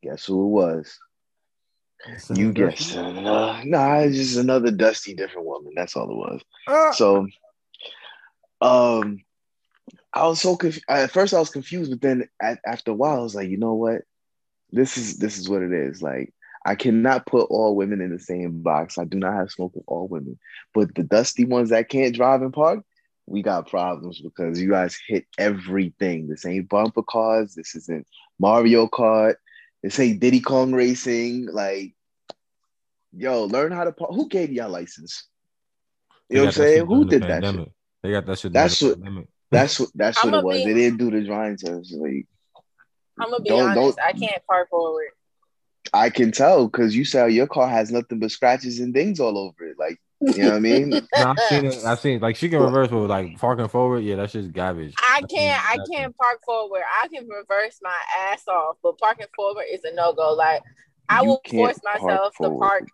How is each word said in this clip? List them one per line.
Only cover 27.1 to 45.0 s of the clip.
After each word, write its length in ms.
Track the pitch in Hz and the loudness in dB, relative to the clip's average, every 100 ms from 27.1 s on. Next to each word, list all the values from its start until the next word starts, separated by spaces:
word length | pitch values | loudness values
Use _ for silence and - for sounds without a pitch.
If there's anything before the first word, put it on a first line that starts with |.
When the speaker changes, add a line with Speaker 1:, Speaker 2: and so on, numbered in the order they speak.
| 117 110 110 104 | -2 2 2 0
Speaker 1:
This 200 | 85 82 80 | -8 -16 -16
isn't 300 | - 80 - - _ _ | -10 -10 -10 -20 _ _
Mario 480 | 98 117 117 117 113 | 4 6 6 6 4
Kart. 480 | - 113 110 110 - _ - _ _ | 2 2 4 4 0 _ -20 _ _
This 160 | 95 - | -8 0
ain't 220 | 127 110 | 0 4
Diddy 200 | 123 127 | 4 4
Kong 320 | 120 135 131 | 2 2 2
Racing. 720 | 127 123 127 127 117 120 123 120 | 2 2 0 -2 -2 -2 -6 -6
Like, 440 | 95 98 98 95 _ _ _ _ - _ _ _ _ _ _ _ 90 | -4 -4 -4 -8 _ _ _ _ -20 _ _ _ _ _ _ _ -8
yo, 280 | 127 120 | -4 -2
learn 280 | 104 123 156 | -2 -2 -2
how 120 | 175 | -2
to 80 | 170 | -4
park. 180 | 156 165 | -4 -8
Who 160 | 190 302 | -4 -2
gave 240 | 196 165 | -2 -2
y'all 160 | 123 110 | -4 -6
license? 580 | 87 87 - 82 - - _ _ _ _ _ _ _ _ _ _ | -8 -12 -16 -16 -16 -18 _ _ _ _ _ _ _ _ _ _
You 60 | 127 | 4
Speaker 2:
They 0 | |
Speaker 1:
know 20 | 139 | 4
what 0 | |
I'm 0 | |
Speaker 2:
got 80 | 151 | 6
that 100 | 147 | 6
shit 80 | |
Speaker 1:
saying? 120 | 156 170 | 6 6
Who 80 | |
Speaker 2:
during 140 | 240 294 | 4 6
the 20 | |
Speaker 1:
did 120 | 147 | 4
that 40 | 90 | 2
shit? 140 | 85 | -2
Speaker 2:
pandemic. 300 | 98 95 76 _ _ _ | -2 -4 -8 _ _ _
They 80 | 95 | -4
got 140 | 101 98 | -4 -4
that 120 | 95 | -6
shit 140 | 98 | 0
Speaker 1:
That's 260 | 87 170 175 | 2 2 4
Speaker 2:
during 120 | 139 | 0
the 60 | 90 | 0
Speaker 1:
what, 40 | |
Speaker 2:
pandemic. 240 | 98 98 - _ _ | -6 -12 -14 _ _
Speaker 1:
that's 300 | 117 139 - | 2 2 0
what, 80 | 127 | -4
that's 280 | - 104 113 | 0 0 2
what 40 | 233 | 2
Speaker 3:
I'ma 40 | 104 | 2
Speaker 1:
it 40 | |
was. 120 | 92 95 | 2 0
Speaker 3:
be 60 | 104 | 2
Speaker 1:
They 80 | |
didn't 240 | 110 120 113 | 4 4 2
do 120 | 120 | 0
the 120 | 107 | -2
driving 320 | 104 104 107 101 | -4 -4 -4 -6
test. 380 | 90 87 90 | -8 -8 -10
Like, 320 | 82 76 67 - _ _ _ _ _ _ _ _ - | -8 -6 -6 -10 _ _ _ _ _ _ _ _ -10
Speaker 3:
I'ma 200 | 226 247 | -6 -4
be 100 | 208 | 2
Speaker 1:
don't, 220 | 120 - | 2 4
Speaker 3:
honest, 260 | - 135 - | 2 2 2
Speaker 1:
don't. 100 | 160 | -2
Speaker 3:
I 60 | |
can't 300 | 214 214 190 - | -2 -4 -6 0
park 220 | 185 180 | 0 0
forward. 380 | 175 165 160 | -2 -2 -4